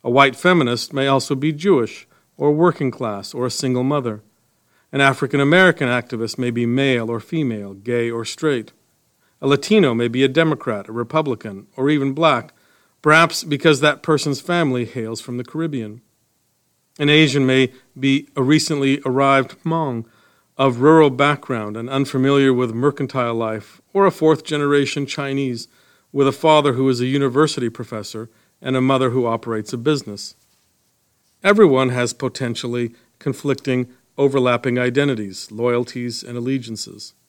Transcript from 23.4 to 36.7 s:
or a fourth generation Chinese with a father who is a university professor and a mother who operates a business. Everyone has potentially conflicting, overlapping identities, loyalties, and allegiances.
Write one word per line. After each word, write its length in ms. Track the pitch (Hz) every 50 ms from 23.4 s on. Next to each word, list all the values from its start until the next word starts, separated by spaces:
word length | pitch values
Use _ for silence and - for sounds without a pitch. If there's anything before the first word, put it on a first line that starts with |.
| 113 110 110 113 - - - _ _ _ -
or 120 | 196 196
a 60 | 185
fourth 320 | 165 - 160 156 156 156 -
generation 640 | - 151 147 143 143 143 143 139 135 - 151 139
Chinese 600 | 131 - - 139 139 135 139 139 127 120 117 - _ _ _ _ _ _ _ _ _
with 160 | - 139 139
a 40 | 139
father 420 | 135 - - 160 156 151 143 143 120
who 140 | 127 131
is 140 | 135 127 120
a 60 | 123
university 640 | 127 135 143 139 131 120 139 156 147 - 143 123 113
professor 600 | - - 120 - 120 107 101 - - 110 117 120 _ _ _ _ _ _
and 140 | - 127 131
a 60 | 131
mother 280 | 127 131 135 127 135 127
who 160 | 117 131 120
operates 480 | 117 113 110 - 117 113 107 107 - -
a 40 |
business. 580 | 120 117 151 151 135 - 110 101 98 - - _ _ _ _ _ _ _ _ _ _ _ _ _ _ _ _ _ _ _ _ _ _ -
Everyone 460 | 196 208 214 214 160 135 131 131 123
has 240 | 123 123 123 120 -
potentially 800 | _ 139 127 - - 135 120 113 - - 120 120 123 120 113 - _ _ _ _
conflicting, 720 | _ - 147 127 - - 143 135 139 - 135 127 127 123 127 - _ _ _ _
overlapping 640 | - 139 139 127 139 123 123 120 117 - 131 120
identities, 720 | 123 123 123 123 143 143 143 127 110 104 98 92 - - -
loyalties, 720 | 107 110 117 123 120 120 123 - - 127 120 120 113 -
and 160 | - 123 120
allegiances. 800 | 120 120 127 135 135 117 113